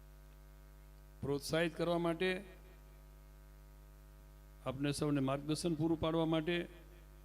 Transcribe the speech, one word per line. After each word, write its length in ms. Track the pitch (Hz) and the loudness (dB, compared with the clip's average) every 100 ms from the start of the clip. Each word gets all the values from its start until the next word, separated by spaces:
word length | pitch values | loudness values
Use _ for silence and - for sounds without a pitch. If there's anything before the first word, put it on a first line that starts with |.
| - - - - - - - - - - - - | -18 -18 -18 -18 -18 -18 -18 -18 -18 -18 -18 -4
પ્રોત્સાહિત 540 | 135 143 - 160 170 - | 0 0 2 4 4 2
કરવા 280 | 165 170 170 | 2 4 4
માટે, 240 | 165 185 185 202 - - - - - - - - - - - - - - - - - - - - - | 4 2 2 -4 -14 -18 -18 -18 -18 -18 -18 -18 -18 -18 -18 -18 -18 -18 -18 -18 -18 -18 -18 -16 -6
આપને 260 | 135 131 143 | -4 2 2
સૌને 280 | 139 151 143 | 4 4 6
માર્ગદર્શન 540 | 135 143 143 156 175 151 | 4 2 2 2 2 4
પૂરું 220 | 165 160 | 4 4
પાડવા 280 | 165 160 160 | 4 4 6
માટે 220 | 160 156 175 175 - - - - - | 4 4 0 0 -8 -16 -18 -18 -18